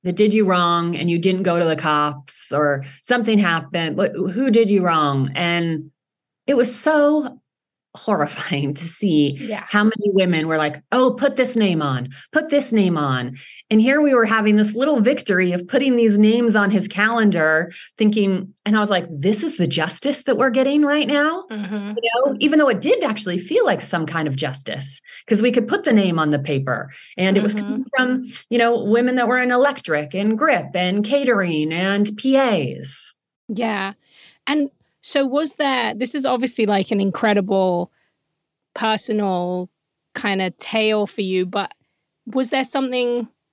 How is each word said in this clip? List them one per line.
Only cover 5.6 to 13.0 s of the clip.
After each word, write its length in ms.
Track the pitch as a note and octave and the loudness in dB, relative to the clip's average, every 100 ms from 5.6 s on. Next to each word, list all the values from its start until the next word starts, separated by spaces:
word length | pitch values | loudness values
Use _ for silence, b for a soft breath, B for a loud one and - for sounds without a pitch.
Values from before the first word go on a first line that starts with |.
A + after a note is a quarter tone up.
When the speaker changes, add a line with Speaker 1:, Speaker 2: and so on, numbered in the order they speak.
| E3+ D#3+ D#3+ _ _ _ _ _ - | 0 -4 -8 _ _ _ _ _ -2
Speaker 1:
it 80 | C4+ | 0
was 180 | A#3 | 0
so 640 | - D4+ D4+ D4 D4+ B3+ - _ _ _ _ _ - | 0 0 4 4 2 -2 -12 _ _ _ _ _ -12
horrifying 760 | - F#3+ D3 - - C#3 C#3+ | -4 -2 -2 -4 -6 -4 -4
to 100 | C#3+ | -6
see 500 | E3 - G3+ D3+ C#3+ C#3 | -10 -4 0 2 2 -2
Speaker 2:
Yeah. 240 | - G#3 - | -8 -10 -2
Speaker 1:
how 160 | G#3 | 2
many 280 | G#3+ A3 G#3 | 2 2 0
women 360 | F#3+ F#3 D#3+ D#3+ | 2 2 0 0
were 120 | D#3+ | 0
like, 220 | D3+ - _ | -2 -4 _
"Oh, 220 | B3+ B3+ | 2 2
put 220 | - C4+ C#4 | 2 -2 0
this 200 | B3 A#3+ | -2 2
name 260 | G#3 E3 | 2 2
on, 280 | C#3+ B2+ C3 B B | 0 -2 -6 B B
put 160 | D4+ D#4 | -2 0
this 220 | C#4+ C#4 | 0 2
name 260 | A3+ F#3 | 2 2
on." 400 | E3 | 2